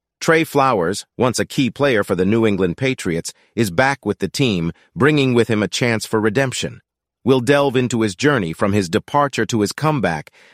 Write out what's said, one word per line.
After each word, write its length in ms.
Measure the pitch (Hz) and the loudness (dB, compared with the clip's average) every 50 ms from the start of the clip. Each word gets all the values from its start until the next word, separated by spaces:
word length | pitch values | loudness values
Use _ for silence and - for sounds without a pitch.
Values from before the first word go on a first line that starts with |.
| _ _ _ _ | _ _ _ _
Trey 240 | - - 160 165 160 | 0 2 2 2 0
Flowers, 640 | - - 139 135 131 123 98 82 85 104 - - _ _ | 0 2 2 4 4 2 2 0 -2 -2 -6 -8 _ _
once 240 | - 117 127 107 - | 0 0 0 0 -2
a 40 | 98 | -4
key 260 | - - - 135 113 | -2 0 0 0 0
player 340 | - - 139 139 120 104 101 | 0 0 0 2 2 0 0
for 100 | - 98 | 0 0
the 100 | 87 92 | 0 2
New 220 | 98 110 117 113 | 2 2 2 2
England 300 | 110 101 87 95 87 82 | 2 2 0 0 -2 -2
Patriots, 560 | - 135 131 127 - - 98 82 82 - - - _ _ _ _ | -2 -4 -4 -4 -4 -6 -4 -4 -4 -6 -8 -14 _ _ _ _
is 160 | 104 117 95 | -2 -2 0
back 340 | 82 127 131 135 139 - - | 0 0 0 0 0 -2 -4
with 140 | 104 98 - | -6 -4 -4
the 80 | 98 87 | -6 -6
team, 420 | - - 143 120 101 87 82 85 - - _ _ _ | -2 -2 0 0 0 -2 -2 -4 -6 -10 _ _ _
bringing 400 | 82 120 147 156 147 135 131 120 | 0 2 2 4 2 2 2 2
with 140 | 117 110 - | 2 2 2
him 120 | 110 104 | 0 -2
a 60 | 101 | -2
chance 400 | 90 - - 131 120 113 107 - | -2 -2 -2 -2 0 0 -2 -4
for 140 | - - 110 | -4 -2 0
redemption. 600 | 104 110 98 135 139 131 117 - - 73 - - _ _ _ _ _ _ _ _ _ | 0 0 0 0 -2 -2 -4 -8 -8 -10 -10 -14 _ _ _ _ _ _ _ _ _
We'll 160 | 113 135 131 | 2 2 2
delve 340 | 120 123 143 143 143 139 117 | 4 2 2 2 2 2 0
into 280 | 131 127 113 - 113 | 0 0 0 0 -2
his 120 | 110 104 92 | -2 -2 -2
journey 380 | - - 147 143 120 92 80 | 0 0 2 2 2 -2 -4
from 200 | 82 - 110 98 | -4 -2 -2 0
his 160 | 101 107 95 82 | 2 0 0 0
departure 580 | 92 104 - - - 147 143 139 - 120 110 | -2 -4 -4 -2 0 0 0 0 -2 -4 -4
to 160 | - 120 110 | -2 0 -2
his 100 | 101 98 | -2 -2
comeback 580 | - - 139 156 151 135 95 87 80 76 - - _ _ - _ | -2 -2 -2 -2 0 0 -2 -2 -4 -4 -8 -14 _ _ -20 _